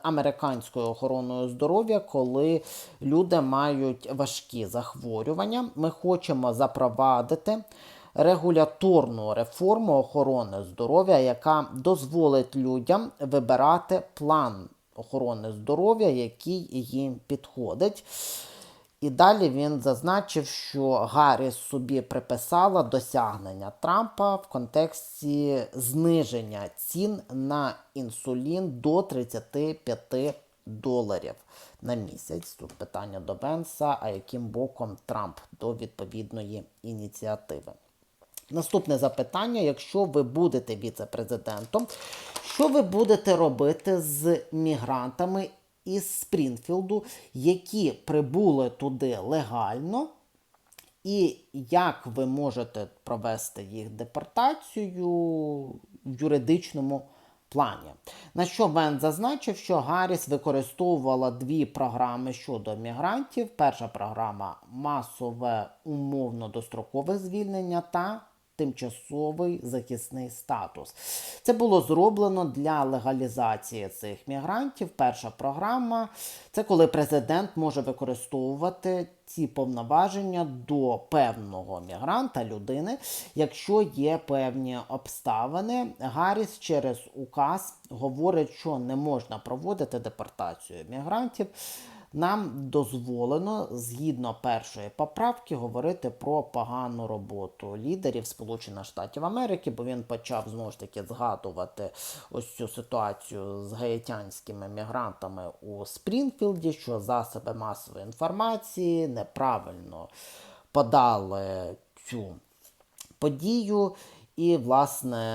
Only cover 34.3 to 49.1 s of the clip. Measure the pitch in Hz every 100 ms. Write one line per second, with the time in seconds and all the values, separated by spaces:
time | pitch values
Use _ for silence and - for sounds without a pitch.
34.3 | 123 117 117 131 - 110 95 - 110 98
35.3 | - - - 113 110 113 - 95 110 107
36.3 | 113 101 104 - _ 113 110 104 - 107
37.3 | 107 - 71 - - _ _ _ _ _
38.3 | - - 160 160 160 - 135 135 - 123
39.3 | 185 226 233 151 139 - 196 190 143 123
40.3 | 147 170 131 120 107 113 - 104 117 113
41.3 | 117 110 104 113 220 240 - - - -
42.3 | - - - 294 277 190 196 220 208 208
43.3 | 170 160 123 147 160 202 185 156 143 160
44.3 | 165 - 160 160 143 131 131 123 131 180
45.3 | 190 170 - _ _ - 196 185 - -
46.3 | 180 135 117 - 180 190 208 - - -
47.3 | 131 147 185 - 214 160 - - 151 135
48.3 | 165 202 139 127 - 139 127 131